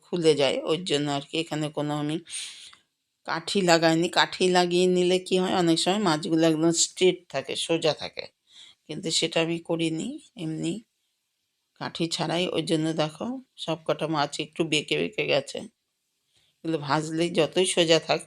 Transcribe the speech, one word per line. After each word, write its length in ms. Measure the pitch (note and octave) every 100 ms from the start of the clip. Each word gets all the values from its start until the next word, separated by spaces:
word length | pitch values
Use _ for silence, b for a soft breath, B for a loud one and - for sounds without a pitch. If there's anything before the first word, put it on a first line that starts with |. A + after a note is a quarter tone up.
খুলে 300 | _ F3+ D#3+
যায় 220 | C#3+ C3+ -
ওই 140 | D4 D#3+
জন্য 220 | F3+ C#3+ D3
আর 140 | C#3+ -
কি। 80 | D#3+
এখানে 280 | E3 D3+ D3+
কোনো 220 | D3+ D3 D3
আমি 200 | D3 D#3+ B B B B B B B _ _ _ -
কাঠি 300 | D#3 - G3+
লাগাইনি, 460 | F3+ E3 E3 E3 F3
কাঠি 340 | E3 D#3+ - F#3
লাগিয়ে 380 | F3+ F3 F3 F#3
নিলে 300 | F3+ F3+ F#3
কি 140 | F#3 F#3
হয় 160 | F#3 G3
অনেক 220 | E3+ D#3+
সময় 240 | F3 G#3
মাছগুলো 420 | F#3+ D3+ F3 D#3+ E3
একদম 260 | D#3 E3 E3
স্ট্রেট 420 | - - F#3 F3 -
থাকে, 240 | C#3 B2+ A#2+
সোজা 340 | - E3 D#3
থাকে, 300 | - F2 - - _ B B B B
কিন্তু 240 | - D#3 E3+
সেটা 260 | D#3+ D#3+ E3
আমি 160 | E3 E3+
করিনি, 480 | - E3 E3 D#3+ G#3+ D4 - A3
এমনি 360 | D#3+ D#3 D#3+ G3+ - _ _ _ _ _ _ _ _ _
কাঠি 240 | D3 - E3
ছাড়াই। 360 | - D#3 E3 F3+
ওই 120 | - D#3+
জন্য 200 | D#3+ D#3
দেখো 320 | D#3+ D3+ - A3 C4 - -
সব 200 | - D#3+
কটা 220 | - D3+ D#3
মাছ 240 | D#3 D3 -
একটু 200 | D3+ - D#3+
বেঁকে 260 | D3+ - D3+
বেঁকে 260 | E3+ - D3
গেছে, 320 | C#3+ - - - _ _ _ _ _ _ _ _
এগুলো 280 | _ D#3+ D#3+
ভাজলেই, 500 | C#3+ D3+ D#3 D#3+ F3
যতই 340 | F3 D#3 F3+ F#3
সোজা 320 | - E3 D#3+
থাক 200 | - D#3+